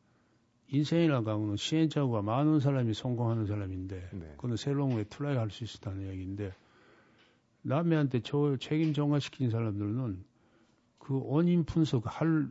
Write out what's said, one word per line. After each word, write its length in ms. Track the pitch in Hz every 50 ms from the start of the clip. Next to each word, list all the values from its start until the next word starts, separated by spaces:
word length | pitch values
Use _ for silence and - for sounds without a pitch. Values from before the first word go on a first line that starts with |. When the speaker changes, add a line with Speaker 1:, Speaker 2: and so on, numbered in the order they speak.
| _ _ _ _ _ _ _ _ _ _ _ _ _ -
Speaker 1:
인생이라고 580 | 131 143 151 139 165 170 170 160 143 123 110 110
하면 280 | 107 107 107 104 101 101
시행착오가 640 | - - 156 160 160 151 147 151 139 127 117 107
많은 380 | 101 104 113 135 151 151 156 151
사람이 340 | 127 143 139 131 120 113 104
성공하는 520 | - - 127 123 117 120 113 113 113 107
사람인데 640 | 98 104 104 98 95 92 92 92 95 98 92 90 90 104
Speaker 2:
네. 200 | 95 85 78 76 -
Speaker 1:
그건 180 | - 123 117
새로운 400 | 104 - 143 139 139 143 135 123
게 80 | 110 104
트라이 320 | - - - 143 143 139
할 140 | 123 113 107
수 120 | - - 117
있다는 440 | 104 - - - 104 98 98 98 98
얘기인데 440 | 95 92 92 92 98 98 104 95 92 - _ _ _ - - - - - _ _ _ _ _ _ _ _ _ _ _ _
남한테 600 | - 123 127 156 170 170 160 156 147 131 127 120
저 360 | - - - 143 147 147 139 127
책임 360 | - - 151 156 160 156 143
전가시킨 560 | 143 147 147 147 143 - - - - 131 120
사람들은 720 | 110 113 117 113 101 101 104 104 110 127 131 110 92 92 95 - _ _ _ _ _ _ _ _ _ _ _ _ _ _
그 240 | - - 135 135 120
원인 420 | 110 135 156 175 175 175 175 156
분석할 840 | - - 165 160 - - 120 - 113 - - 156 165 160 156 139 -